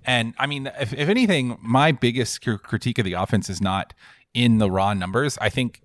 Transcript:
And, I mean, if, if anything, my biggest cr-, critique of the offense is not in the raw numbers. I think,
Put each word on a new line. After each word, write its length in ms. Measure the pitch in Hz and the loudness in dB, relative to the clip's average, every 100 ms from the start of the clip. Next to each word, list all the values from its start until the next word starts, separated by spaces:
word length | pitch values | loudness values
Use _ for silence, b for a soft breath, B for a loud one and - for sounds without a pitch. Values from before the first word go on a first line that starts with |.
| - | -2
And, 280 | 123 113 - | -2 -2 -4
I 80 | 139 | -4
mean, 240 | 143 135 - | -4 -10 -8
if, 120 | 120 | -6
if 140 | 139 147 | -2 0
anything, 500 | 233 226 165 123 - | 2 2 2 -2 -6
my 300 | 113 127 156 | 0 4 4
biggest 500 | 139 120 123 117 - | 4 0 0 -4 -4
cr-, 140 | - 104 | -4 -4
critique 420 | - 113 123 120 | -4 -4 -2 -2
of 80 | 95 | -2
the 80 | |
offense 360 | 87 98 101 - | -2 0 0 -2
is 120 | 90 | -4
not 320 | 95 95 - - b b b | -2 -2 -4 -14 b b b
in 240 | 117 120 110 | 2 4 4
the 140 | 101 | 4
raw 220 | 92 98 | 2 0
numbers. 440 | 101 90 110 143 - | 0 -2 -2 -2 -2
I 100 | 107 | -2
think, 320 | 127 123 - | 0 -4 -6